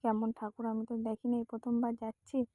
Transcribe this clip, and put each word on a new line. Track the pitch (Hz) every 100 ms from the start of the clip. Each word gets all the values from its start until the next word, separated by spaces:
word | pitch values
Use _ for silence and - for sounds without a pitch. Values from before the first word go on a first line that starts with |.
কেমন | 240 214 226
ঠাকুর। | 226 214 - 226
আমি | 220
তো | 226 233
দেখিনি, | 226 214 247 240
এই |
প্রথমবার | 226 226 247 233 240
যাচ্ছি | 233 220 - - 269 240